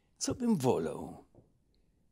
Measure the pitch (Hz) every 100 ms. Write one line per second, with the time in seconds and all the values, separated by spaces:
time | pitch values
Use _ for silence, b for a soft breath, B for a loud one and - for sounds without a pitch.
0 | _ - - 269 240 208 127 87 80 73
1 | 80 - - - - _ _ _ _ _
2 | _